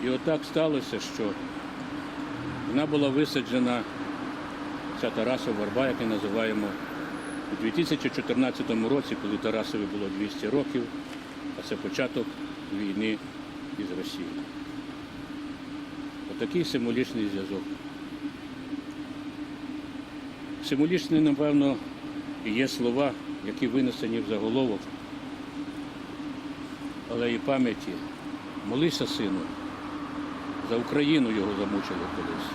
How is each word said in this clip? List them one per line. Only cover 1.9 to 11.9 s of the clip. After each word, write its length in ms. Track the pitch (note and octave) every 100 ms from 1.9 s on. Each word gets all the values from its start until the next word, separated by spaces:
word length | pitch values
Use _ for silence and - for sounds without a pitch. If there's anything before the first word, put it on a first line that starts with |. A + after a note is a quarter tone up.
| - - - - - - - -
вона 180 | C3 D3+
була 220 | D3+ C#3
висаджена, 760 | C3+ D3 C#3+ A2+ B2+ B2 B2 G2 - - - - - - - - - - -
ця 100 | A#2
Тарасова 460 | A2+ A2+ B2+ - G#2
верба, 280 | G#2 A2 C3+
як 140 | A2
ми 60 | A#2
називаємо, 600 | A2 G2+ A2 A2+ G#2+ G2+ G2 - - - - - - -
у 100 | -
дві 80 | A2+
тисячі 380 | D#3+ D#3+ D3+ C3
чотирнадцятому 800 | - - A#2+ C3 - A2+ A2+ A2+
році, 280 | C#3 - A#2+
коли 140 | D3+ D#3
Тарасові 480 | A2 G#2+ G#2 A2+ G2
було 180 | G#2 G2 G2
двісті 300 | G#2 - G#2+
років, 340 | C3+ C#3 B2 A#2 - - - - - - -
а 100 | -
це 80 | G#2
початок 500 | -